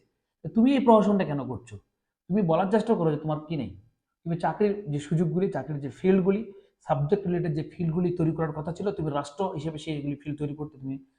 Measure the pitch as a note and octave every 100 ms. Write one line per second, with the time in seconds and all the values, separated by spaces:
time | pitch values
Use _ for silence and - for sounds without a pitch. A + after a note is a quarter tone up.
0 | _ _ _ _ D#3+ F#3 B3 C#4 A#3 A3
1 | G3+ G3+ D#3+ C#3+ B2 A#2+ - G2+ - _
2 | _ _ - G3+ F3 D#3+ F#3+ G#3+ A3 G3+
3 | D#3+ D3+ D3+ D3+ - D3 G#2 F2+ - _
4 | _ _ E3+ E3+ E3 - G#3 G3+ - C#3+
5 | - E3 E3+ E3 G3 C#3 C3 D3 C3+ -
6 | F#3 F#3+ F#3 G3+ A3 - _ _ - D3
7 | C#3+ G3+ F3+ F3 D#3 D3 D3+ - E3+ D#3+
8 | F3 F3 D#3+ D#3+ D#3+ D3+ D3+ E3 G3 -
9 | D#3 C#3+ C#3+ - F#3+ E3+ D3+ D3+ E3 D3+
10 | C#3+ C#3+ D3+ C#3+ D3 D3 D3+ C3 C3 C3+
11 | -